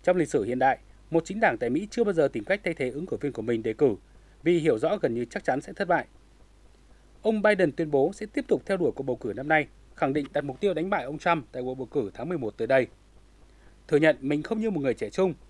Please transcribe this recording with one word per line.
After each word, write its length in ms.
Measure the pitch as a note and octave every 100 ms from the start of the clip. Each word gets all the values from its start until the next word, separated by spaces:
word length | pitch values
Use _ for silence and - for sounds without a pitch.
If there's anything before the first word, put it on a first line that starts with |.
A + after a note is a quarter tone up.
Trong 140 | - F3+
lịch 120 | D3
sử 140 | C#3
hiện 160 | G#2 B2+
đại, 200 | C3 B2+ - - -
một 140 | E3
chính 160 | E3 G3+
đảng 180 | G#3+ B2+
tại 120 | A#2+
Mỹ 180 | C#3+ G#3
chưa 140 | -
bao 80 | G#3
giờ 160 | E3 C#3+
tìm 160 | A#2
cách 160 | G#2 G3+
thay 100 | F#3
thế 160 | E3 B2+
ứng 160 | C3 F#3
cử 100 | A2
viên 120 | D3
của 100 | A#2
mình 200 | A2 A#2
đề 100 | A2+
cử 240 | A2 C#3+ G2 _ - - _
vì 160 | D#3+ F3
hiểu 200 | D#3 A2
rõ 180 | D#3 G3+
gần 180 | C#3+
như 100 | A#2
chắc 200 | A#2 -
chắn 160 | - C3
sẽ 120 | -
thất 160 | D3+ F#3
bại. 180 | E3 - - _ _ - _ - _ _ - _ -
Ông 200 | G#3+ G#3+
Biden 300 | G#3+ G3+ E3+
tuyên 180 | - D#3
bố 220 | C#3+ D3+
sẽ 120 | G3+ G#3+
tiếp 180 | - -
tục 140 | B2+ -
theo 100 | G3
đuổi 160 | D#3
cuộc 100 | C#3+
bầu 140 | C3+ A#2+
cử 160 | A#2 G2+
năm 120 | C#3+
nay, 180 | D#3 C#3+ - -
khẳng 180 | - C#3+
định 140 | D3 C#3
đặt 120 | D3
mục 160 | C#3+ B2+
tiêu 140 | G3+
đánh 160 | D#3 F#3
bại 140 | G3
ông 140 | B2+ D#3
Trump 280 | F3+ E3 -
tại 100 | C3
cuộc 120 | B2+
bầu 120 | B2+ B2+
cử 240 | D3 G2+
tháng 140 | - C3+
mười 100 | F3
một 180 | A2+ -
tới 100 | A2+
đây. 200 | C3+ A#2+ - _ - - _ - - - - -
"Thừa 80 | D3
nhận 200 | D#3 D3
mình 220 | C3+ D3
không 180 | D#3 A3
như 100 | A3
một 100 | F3
người 140 | C3+
trẻ 160 | A2+ G#2
trung 240 | - F#3+ F3